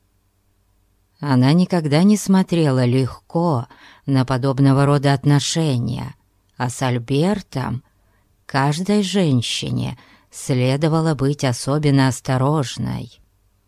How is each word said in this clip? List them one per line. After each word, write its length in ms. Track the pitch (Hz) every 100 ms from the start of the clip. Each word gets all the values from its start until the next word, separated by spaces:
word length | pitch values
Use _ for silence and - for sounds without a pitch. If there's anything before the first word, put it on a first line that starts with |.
| _ _ _ _ _ _ _ _ _ _ _ -
Она 280 | 147 127 131
никогда 500 | 170 180 175 151 147
не 140 | 202 208
смотрела 680 | - 190 185 170 151 131
легко 840 | 123 131 127 - _ 170 175 123 - - - - -
на 180 | 135
подобного 600 | 127 127 135 131 139 135 143
рода 260 | 143 139
отношения, 1040 | 139 147 143 - 165 160 123 123 127 123 - _ _ _ -
а 120 | 123
с 140 | -
Альбертом 1040 | 131 120 117 139 180 208 - 131 127 123 _ _ _ _ _ _
каждой 600 | - 139 143 151 190 208
женщине 920 | 190 196 165 127 - - 139 123 127 120 _ _ _
следовало 840 | - - 127 127 143 156 160 160
быть 300 | 135 135 143
особенно 640 | 135 123 - 147 147 139 131
осторожной. 1120 | 127 - 127 131 156 127 - 123 123 123 _ _ _ _ _